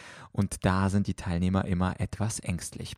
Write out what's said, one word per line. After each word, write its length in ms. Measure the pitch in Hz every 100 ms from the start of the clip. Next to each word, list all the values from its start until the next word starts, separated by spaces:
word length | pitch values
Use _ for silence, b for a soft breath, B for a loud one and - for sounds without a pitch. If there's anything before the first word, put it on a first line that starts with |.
| B B B
Und 340 | - 98 -
da 240 | 98 92 98
sind 180 | 101 98
die 60 |
Teilnehmer 540 | - 92 87 92 95 -
immer 340 | 87 92 -
etwas 400 | - - 107 -
ängstlich. 540 | - 85 - - -